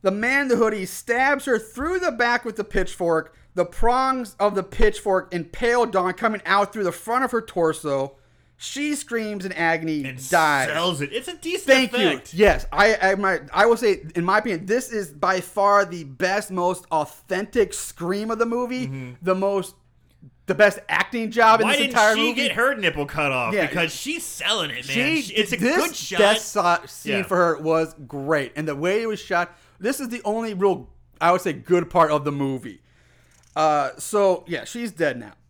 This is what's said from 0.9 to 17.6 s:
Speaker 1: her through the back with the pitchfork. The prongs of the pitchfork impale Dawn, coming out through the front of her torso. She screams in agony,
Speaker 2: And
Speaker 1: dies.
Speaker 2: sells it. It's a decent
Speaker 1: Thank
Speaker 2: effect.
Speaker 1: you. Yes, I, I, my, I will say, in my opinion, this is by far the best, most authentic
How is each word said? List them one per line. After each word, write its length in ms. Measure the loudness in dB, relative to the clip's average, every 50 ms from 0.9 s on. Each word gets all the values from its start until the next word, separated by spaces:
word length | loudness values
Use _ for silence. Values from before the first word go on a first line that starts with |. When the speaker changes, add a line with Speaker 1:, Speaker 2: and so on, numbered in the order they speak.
| -8 -12 -4 -2 0 2 2 2 2 0 0
Speaker 1:
her 120 | -2 -2
through 420 | -2 -2 -8 -8 -6 -4 -2 -2 0
the 120 | -2 -2
back 340 | 0 0 0 0 0 0 -2
with 100 | -6 -6
the 60 | -6 -8
pitchfork. 720 | -2 -2 -2 -2 -2 -4 -4 0 0 0 0 -2 -4 _ _ -20 _ _
The 100 | -2 -2
prongs 680 | -2 0 2 4 4 4 4 2 2 0 -2 -6 -8 -2 0
of 160 | 0 0 2
the 80 | 0 -6
pitchfork 720 | -4 2 4 4 4 4 0 -2 0 0 0 0 -2 -6
impale 520 | -8 -6 -8 -6 -2 0 2 2 2 2
Dawn, 280 | 2 0 0 0 0 -2
coming 280 | -2 -2 -2 -2 -2 -2
out 280 | 0 2 2 2 0 -2
through 100 | -4 -4
the 60 | -4
front 320 | -4 -6 -6 -2 -2 0 0
of 80 | 0
her 100 | -2 -4
torso. 760 | -4 -4 -2 0 2 2 0 -2 -4 -2 -2 -2 -2 -6 -8 _ _ _ _ _ _ _ _
She 380 | _ -14 -12 -6 -4 -4 -4 -4
screams 500 | -4 -6 -6 -6 -4 -4 -4 -6 -6 -8
in 60 | -8
agony, 540 | -4 0 0 0 0 0 -2 -4 -4 -4 -4
Speaker 2:
And 240 | -6 -10 -10 -4 2
Speaker 1:
dies. 400 | 2 4 4 4 4 2 0 0
Speaker 2:
sells 320 | -2 -2 -2 -2 -2 -2
it. 100 | -6 -4 -6
It's 140 | -8 -8
a 80 | -8 -14
decent 280 | -10 -6 -6 -6 -4 4
Speaker 1:
Thank 260 | 4 6 6 4 2 0
Speaker 2:
effect. 400 | 0 0 0 0 -2 -8 -10 2
Speaker 1:
you. 60 | 4
Yes, 260 | 4 4 4 2 -2 -4
I, 240 | 2 4 4 4 4 4 2 2
I, 40 | 2
my, 260 | 2 0 0 0 -2 -4 -4 2
I 120 | 2 4
will 120 | 4 4
say, 260 | 4 4 0 0 0 -4 -8 -6
in 80 | -2 0
my 120 | 2 2 2
opinion, 260 | 2 0 -4 -4 -2
this 260 | -2 -2 -2 -2 -4
is 180 | -6 -6 -6 -8
by 300 | -6 -2 0 0 0 0
far 440 | -4 -4 -2 2 4 6 6 4 4
the 180 | 2 -4 -12 -12
best, 460 | -14 -6 -4 -2 0 0 -2 -4 -4
most 340 | -4 0 0 0 0 -2 -6 _
authentic 840 | -2 -2 -2 -4 -8 -20 _ -6 -4 -4 -4 -2 2 2